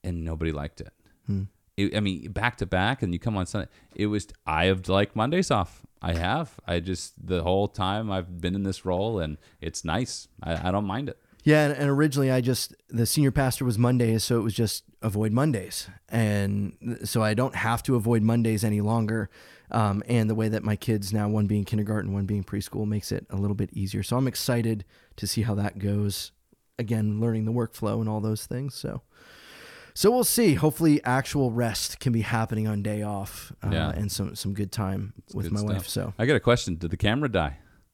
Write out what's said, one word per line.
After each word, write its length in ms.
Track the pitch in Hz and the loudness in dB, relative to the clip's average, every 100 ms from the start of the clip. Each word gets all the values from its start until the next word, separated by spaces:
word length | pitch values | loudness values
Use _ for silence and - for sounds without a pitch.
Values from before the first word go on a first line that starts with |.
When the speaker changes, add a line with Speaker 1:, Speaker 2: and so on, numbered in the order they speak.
Speaker 1:
and 200 | 95 85 | -4 -4
nobody 280 | 82 80 82 | -4 -2 -2
liked 260 | 73 71 - | -2 -8 -10
it. 140 | - _ _ _ - | -18 _ _ _ -4
Speaker 2:
Mm. 180 | 98 98 _ _ | -2 -4 _ _
Speaker 1:
It, 220 | - 101 107 | -2 0 2
I 40 | |
mean, 300 | 101 87 90 | 0 -2 -6
back 260 | 98 117 - | -2 -4 -2
to 100 | 92 | -2
back, 340 | 92 101 135 | 0 0 0
and 100 | 95 | -2
you 60 | 87 | -2
come 160 | 120 | -2
on 120 | 104 90 | -2 -2
Sunday. 200 | 107 - - _ | -6 -8 -14 _
It 100 | - | -4
was, 220 | 104 104 - - | -2 -2 -6 -12
I 200 | - 78 | -2 2
have 220 | 90 95 92 | 4 2 2
liked 280 | 95 104 | 2 2
Mondays 340 | 110 120 175 190 | 0 0 0 2
off. 320 | 113 85 - - _ | 0 0 -8 -20 _
I 100 | 87 | -2
have. 460 | 82 87 139 160 - - | 0 0 -2 -4 -10 -4
I 120 | 87 | -2
just, 340 | 87 90 - - | -2 -6 -8 -14
the 160 | 85 90 | -2 0
whole 260 | 82 95 101 | 2 2 0
time 440 | - 95 104 110 | -2 -2 -2 -2
I've 280 | 95 87 87 | -4 -4 -6
been 140 | 90 | -2
in 80 | 98 | 0
this 240 | 95 92 | -2 -4
role, 340 | 92 90 107 107 | -2 0 0 -2
and 180 | 78 76 - _ | -4 -6 -14 _
it's 240 | 82 - | -10 -6
nice. 440 | 80 90 127 - - - | -2 -2 -2 -8 -14 -12
I, 260 | - 80 87 | -6 -2 0
I 20 | |
don't 140 | 98 | 0
mind 240 | 104 107 143 | -2 -6 -6
it. 80 | - _ _ | -10 _ _
Speaker 2:
Yeah, 220 | 151 151 | 4 6
and, 80 | 147 | 4
and 140 | 139 143 | 0 0
originally 400 | 139 156 139 135 | 2 2 2 2
I 100 | 131 | 2
just, 340 | 123 120 - - _ | 2 0 -4 -12 _
the 160 | 113 113 | 0 2
senior 240 | 151 139 | 4 4
pastor 340 | 147 131 - | 4 0 2
was 140 | 127 107 | 0 4
Mondays, 440 | 123 127 113 113 | 4 4 4 2
so 140 | - 120 | 2 2
it 40 | |
was 100 | 110 | 2
just 300 | 101 110 - - _ | 0 0 -2 -12 _
avoid 300 | 110 101 107 | -2 0 2
Mondays. 560 | 113 151 113 90 - - - _ | 2 2 0 -4 -10 -12 -18 _
And 680 | 117 107 104 101 101 101 - | 0 2 2 2 0 -2 -6
th-, 280 | - 113 110 | -8 -6 -2
so 160 | 117 | 0
I 100 | 107 | 2
don't 220 | 107 127 | 2 0
have 260 | - 117 117 | 0 -2 -2
to 120 | - | 2
avoid 260 | 123 107 113 | 2 4 4
Mondays 420 | 110 117 113 110 | 4 4 2 2
any 160 | 110 104 | 2 2
longer. 500 | 104 117 107 113 107 - - - - | 2 0 0 -2 -4 -10 -20 -20 -4
Um, 320 | 117 104 98 107 | 0 2 0 2
and 220 | 117 110 | 2 4
the 60 | |
way 140 | 110 110 | 2 0
that 140 | 107 | 0
my 120 | 107 | 0
kids 360 | 104 - 110 98 | 0 0 0 0
now, 160 | 107 104 | 0 2
one 200 | 107 101 | 2 2
being 160 | 104 | 2
kindergarten, 480 | 98 107 104 107 98 | 2 -2 0 -2 -2
one 120 | 101 95 | -2 0
being 160 | 104 | -2
preschool, 420 | 92 104 - 98 107 | -2 -6 -4 -4 -2
makes 240 | 107 - | -2 -2
it 140 | - - | -6 -4
a 40 | |
little 200 | 95 101 | -2 -2
bit 160 | 101 104 | 0 -4
easier. 300 | - 95 101 | -4 -4 -4
So 120 | 98 | -2
I'm 120 | 120 131 | 0 0
excited 580 | - - 120 113 107 - _ _ | -2 -2 0 0 -2 -6 _ _
to 100 | - | -8
see 160 | 101 - | -4 -2
how 140 | 113 | 0
that 240 | 104 104 104 | 0 -2 -2
goes. 520 | 101 104 104 - - _ _ _ _ - | -2 0 0 -4 -10 _ _ _ _ -8
Again, 420 | 110 110 107 104 | -2 0 0 0
learning 260 | 117 110 | 0 0
the 60 | 110 | 0
workflow 480 | 120 117 - 107 110 | 0 -2 -4 -2 0
and 80 | 110 | -2
all 140 | 107 | -2
those 240 | 110 110 | -2 -2
things. 300 | - 123 139 | -4 -6 -6
So, 260 | - - - _ _ - - - - - - - | -8 -8 -8 _ _ -20 -20 -20 -20 -20 -20 -16
so 140 | - 196 | 2 4
we'll 120 | 247 | 6
see. 300 | 226 - 220 | 2 4 6
Hopefully 480 | 117 151 - 160 147 | 6 2 4 4 4
actual 480 | - 131 - 143 131 | 4 0 0 0 0
rest 480 | 117 117 98 - - | 2 0 0 -6 -2
can 120 | 131 | 0
be 80 | 117 | 0
happening 460 | 101 113 113 110 110 | 2 0 0 0 0
on 140 | 104 | -2
day 180 | 101 104 | -2 -4
off, 480 | 104 101 98 - - - | -4 -4 -6 -12 -16 -8
uh, 60 | 98 | -2
Speaker 1:
Yeah. 180 | 82 76 | 0 0
Speaker 2:
and 200 | 80 104 | -2 -4
some, 240 | - 98 | -4 -6
some 180 | - 98 | -4 -6
good 180 | 101 101 | -4 -4
time 420 | - 95 95 101 - | -2 -2 -2 -6 -10
Speaker 1:
It's 160 | - | -10
Speaker 2:
with 100 | - | -6
Speaker 1:
good 80 | 85 | -2
Speaker 2:
my 60 | 104 | -2
Speaker 1:
stuff. 100 | 104 | 0
Speaker 2:
wife. 160 | 98 - | -2 -4
So 260 | 101 95 95 | -6 -6 -2
Speaker 1:
I 80 | |
got 100 | 120 | 2
a 40 | 135 | 4
question. 380 | - 120 - 85 | 4 2 2 -4
Did 120 | 82 | -4
the 60 | 87 | 0
camera 320 | 107 127 147 | 2 2 2
die? 260 | 98 73 69 - - _ | 0 0 -4 -18 -20 _